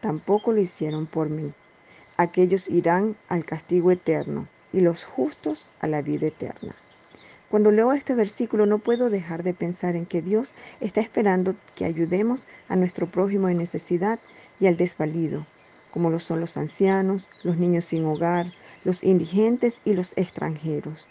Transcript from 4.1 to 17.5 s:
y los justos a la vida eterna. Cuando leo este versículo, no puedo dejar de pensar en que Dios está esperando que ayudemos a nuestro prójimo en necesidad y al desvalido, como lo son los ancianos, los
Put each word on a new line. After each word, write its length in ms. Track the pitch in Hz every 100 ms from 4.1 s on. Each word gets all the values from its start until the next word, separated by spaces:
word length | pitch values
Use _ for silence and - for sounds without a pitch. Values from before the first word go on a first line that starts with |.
| 156 143 143 - _ _
y 80 | 185
los 240 | 175 170
justos 640 | - - 269 - 302 311 - _
a 80 | 156
la 160 | 151
vida 240 | 139 147 151
eterna. 480 | - 117 - - - - - - - - - _
Cuando 220 | 214 208
leo 220 | 214 233
este 220 | 285 - 247
versículo, 500 | 208 - 226 208 208
no 120 | 214
puedo 320 | 214 240 247
dejar 340 | 202 165 165
de 100 | 175
pensar 400 | 180 170 180 180
en 120 | 170 170
que 160 | 175
Dios 320 | 165 214 269 - - -
está 200 | 202 -
esperando 540 | 226 - 208 185 185 185 - -
que 80 |
ayudemos 640 | 180 160 165 180 220 254 - - -
a 60 |
nuestro 320 | 185 180 - 175
prójimo 420 | - 196 202 190
en 100 | 175
necesidad 600 | 170 170 - 175 196 226 - - - -
y 80 | 190
al 100 | 170
desvalido, 720 | 180 - 156 160 160 151 156 _ - - _
como 180 | - 170
lo 80 | 165
son 220 | - 165
los 160 | 170 -
ancianos, 720 | 151 - 190 190 190 196 - -
los 140 | -